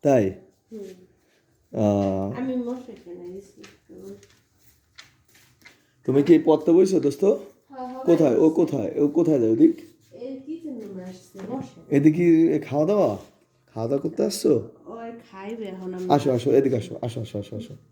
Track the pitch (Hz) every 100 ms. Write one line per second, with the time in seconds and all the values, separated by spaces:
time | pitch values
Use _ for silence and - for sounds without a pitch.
0 | 147 131 98 92 _ _ _ 220 190 185
1 | _ _ _ _ _ _ _ - 104 101
2 | 98 95 98 135 262 254 240 254 233 196
3 | 180 175 175 190 - _ - _ _ 185
4 | 190 202 _ _ _ _ _ _ _ -
5 | - _ _ _ _ _ - _ _ _
6 | - 135 143 156 160 156 165 170 196 185
7 | 139 - 196 277 - _ _ 269 254 254
8 | - 170 151 117 156 160 165 139 101 -
9 | 147 151 160 143 110 113 151 - - _
10 | _ - 254 269 269 330 320 240 208 185
11 | 180 185 _ 196 196 262 - - - 143
12 | 147 156 175 160 165 151 147 139 156 208
13 | 147 101 - _ _ _ _ 117 113 139
14 | 160 - 208 - - 127 - - - 226
15 | 233 233 - 190 196 233 202 185 185 185
16 | 185 147 139 127 127 120 135 120 - -
17 | - 120 107 104 101 107 - - _